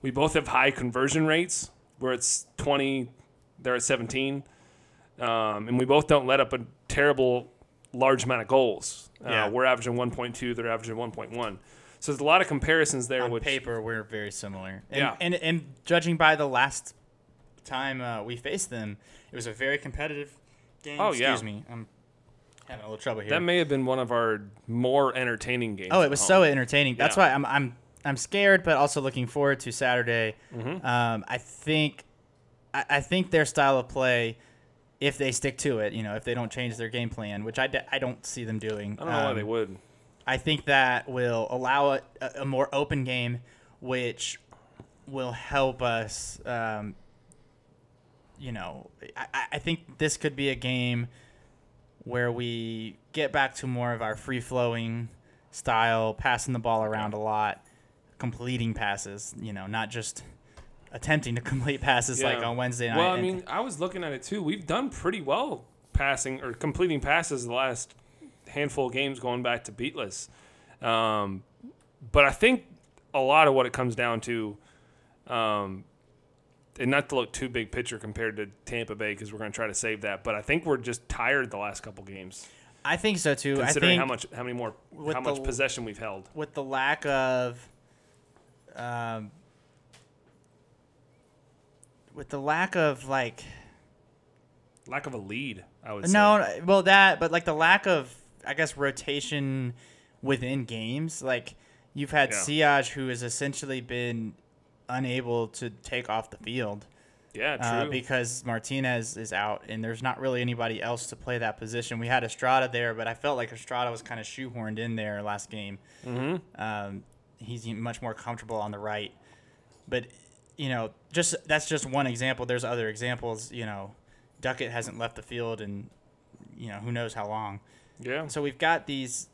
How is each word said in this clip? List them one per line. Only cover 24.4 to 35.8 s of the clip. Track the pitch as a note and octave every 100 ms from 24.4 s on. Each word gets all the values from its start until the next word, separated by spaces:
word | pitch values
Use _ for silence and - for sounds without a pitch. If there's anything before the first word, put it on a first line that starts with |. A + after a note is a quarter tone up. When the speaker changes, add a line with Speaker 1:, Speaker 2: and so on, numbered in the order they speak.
| G2+ G#2 -
Speaker 1:
more | A#2 B2+ C#3 C3+ B2+
entertaining | B2 A2+ B2 B2 A2+ G2
games | F#2
Speaker 2:
Oh, | F#3
it | D3+
Speaker 1:
at |
Speaker 2:
was | C#3
Speaker 1:
home. | -
Speaker 2:
so | F#3+
entertaining. | E3 C#3 A#2+ C#3+ C#3+ A#2+
That's | D3 F#3+
Speaker 1:
Yeah. | E3+
Speaker 2:
why |
I'm, | C#3 C3
I'm, | C#3 C3 A#2+ _ -
I'm | C#3+ C3+
scared, | - G3+ G3+ F#3+
but | F3+ D3
also | C#3+ -
looking | C3+ C3 A#2+
forward | D3 C#3+ C3+
to | -
Saturday. | A2+ C3 B2 A#2 A#2 A2+ G#2+ -
Speaker 1:
Mm-hmm. | A#2+ A#2 F3+
Speaker 2:
Um, | C3 B2 A#2+ A2 -
I | B2
think, | - - D3+ D#3 D3+ - - _ _ _ _ _ _
I, | C#3 -
I | C#3+
think | C3+ F3+ F3+
their | E3 D3
style | - C#3 C3+
of | B2
play, | C#3 C3 B2 A#2 A2+ - - _ _ _ _
if | C#3+ -
they | C3+
stick | A#2+ C#3 C3
to | D3 A#2